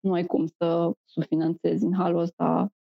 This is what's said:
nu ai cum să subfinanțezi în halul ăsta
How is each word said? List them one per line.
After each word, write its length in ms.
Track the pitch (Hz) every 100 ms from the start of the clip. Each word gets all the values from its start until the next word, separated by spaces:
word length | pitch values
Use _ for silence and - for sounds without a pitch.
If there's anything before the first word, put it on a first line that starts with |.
nu 120 | 196
ai 140 | 175 180
cum 200 | - 160
să 460 | _ 170 170 170 -
subfinanțezi 800 | _ - 156 160 160 165 170 165
în 100 | -
halul 260 | 185 180 170
ăsta 500 | 170 - 170 165 202 _ _